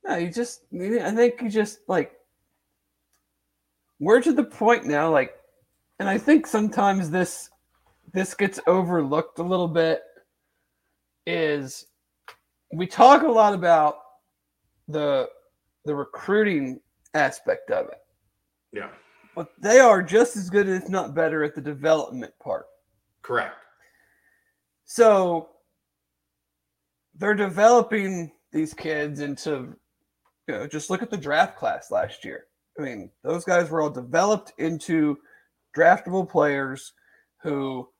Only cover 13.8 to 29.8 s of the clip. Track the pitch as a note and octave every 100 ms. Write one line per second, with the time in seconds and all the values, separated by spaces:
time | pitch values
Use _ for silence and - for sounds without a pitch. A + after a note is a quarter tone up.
13.8 | D3+ - - _ _ _ _ _ _ _
14.8 | - D3+ D3 C#3 B2 - _ _ _ _
15.8 | D3 C#3+ C#3+ - - G#3 G#3 E3 C3 B2+
16.8 | _ _ _ D3+ C#3 - - - - F#2+
17.8 | - - _ _ _ _ _ _ _ G#2
18.8 | E2 - _ _ _ - D#3+ _ G3 B3
19.8 | B3+ G3 F3 G3+ A#3+ G#3 F3+ G3 F#3+ F#3
20.8 | F#3 F#3 - C#3+ D#3+ D#3 D3 C#3+ C3+ C#3+
21.8 | D3 D#3 - B2+ A2 _ - F#2+ - _
22.8 | _ _ _ _ - B2 - - _ _
23.8 | _ _ _ _ _ _ _ _ _ _
24.8 | _ - A3+ G3+ F3+ E3+ D#3+ _ _ _
25.8 | _ _ _ _ _ _ _ _ _ _
26.8 | _ _ _ D#3 G3+ G#3 G3 F3 G#3+ B3
27.8 | A3+ G#3+ G3 F#3 E3 _ _ D#3 D#3 -
28.8 | D#3 D3+ D3+ C#3+ C#3+ C#3 - C#3+ B2 -